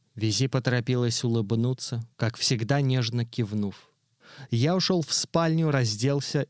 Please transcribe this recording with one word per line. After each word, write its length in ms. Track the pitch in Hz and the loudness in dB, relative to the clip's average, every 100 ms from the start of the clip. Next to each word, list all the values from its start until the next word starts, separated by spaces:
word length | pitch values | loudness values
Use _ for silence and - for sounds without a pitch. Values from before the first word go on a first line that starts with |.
| _ | _
Визи 320 | - 110 101 131 | -4 0 0 0
поторопилась 800 | 135 120 123 117 123 120 - | 0 0 0 0 0 0 0
улыбнуться, 800 | 120 117 104 113 120 127 - 120 113 - | 0 0 0 0 0 -2 -6 -8 -8 -4
как 200 | 113 - | -4 0
всегда 460 | - 120 113 143 | 0 0 0 2
нежно 420 | 135 131 113 120 | 2 2 0 -2
кивнув. 640 | 117 - 104 107 101 - - _ _ _ - - 135 | -2 -2 -2 -2 -4 -6 -16 _ _ _ -20 -20 -4
Я 240 | 117 143 | 0 2
ушел 280 | 185 - 185 | 2 2 0
в 100 | 147 | 0
спальню, 580 | - - 165 165 160 160 | -4 -2 0 2 2 2
разделся 760 | 139 113 107 131 143 - 147 | 2 2 0 0 0 0 -2